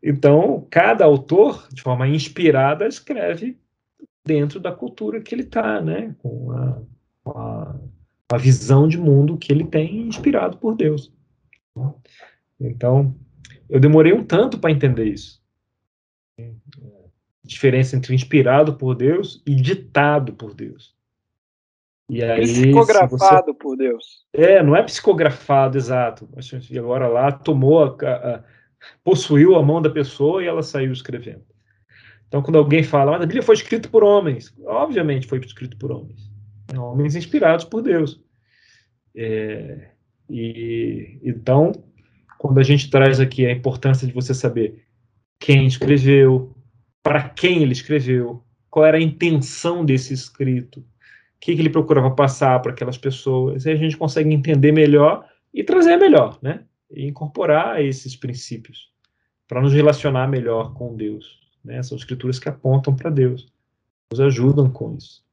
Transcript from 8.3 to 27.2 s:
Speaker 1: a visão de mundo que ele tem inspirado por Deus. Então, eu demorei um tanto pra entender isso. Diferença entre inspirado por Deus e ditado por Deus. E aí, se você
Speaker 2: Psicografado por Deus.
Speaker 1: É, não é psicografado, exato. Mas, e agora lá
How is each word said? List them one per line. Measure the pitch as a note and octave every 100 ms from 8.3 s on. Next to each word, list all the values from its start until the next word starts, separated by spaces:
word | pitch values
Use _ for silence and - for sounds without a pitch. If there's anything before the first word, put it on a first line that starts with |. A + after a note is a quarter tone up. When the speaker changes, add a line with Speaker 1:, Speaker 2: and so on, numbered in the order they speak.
Speaker 1:
a | A#2+
visão | C3 B2+ - C3+ D#3
de | E3
mundo | E3 C#3 D3 E3
que | -
ele | C#3+
tem | D#3+ D#3+ D#3+ G#3 A#3
inspirado | A3 C#4+ - - F#3
por | A3+
Deus. | A3 D#3 D3+ - _ _ _ _ _ _ - C3 - _ _ - _ _ _
Então, | B2 - A#2+ C3 C#3 - - _ - - _
eu | C3+
demorei | C#3+ D#3 D#3+
um | A3
tanto | G#3 E3+ B3+ -
pra | E3+
entender | D3 C3+ A2+
isso. | A2 G2+ - _ _ _ _ _ _ _ _ _ _ _ A#2 A2 C#3+ D3 C3 _ _ _ _ _
Diferença | - - C3+ B2+ C3 B2+
entre | -
inspirado | C3 - D3+ B2+ C3+ D#3
por | C3+ C3
Deus | A#2 B2+ F3 G3+ - -
e |
ditado | C3+ B2+ F#3+ - - D3 D3 B2+
por | G2+ A2
Deus. | G2+ A2 - _ _ _ _ _ _ _ _ _ _ _ _ _
E | A#2+
aí, | A#2 A2+ A#2
se |
você | A#2+ C3
Speaker 2:
Psicografado | C#3 - G#3+ F3+ B2+ F#3+ F#3+ E3
por | C#3 D3 C3
Deus. | C3 A#2 - _ _
Speaker 1:
É, | C#3+ E3+ F#3+
não | D3+ D#3+
é |
psicografado, | A3+ - - F3 D#3 C3 - C#3 C3+ C3+
exato. | A#2+ B2+ A#2+ A2+ -
Mas, | C3 C3 C3 -
e | B2+
agora | A#2 B2+ B2+
lá | A#2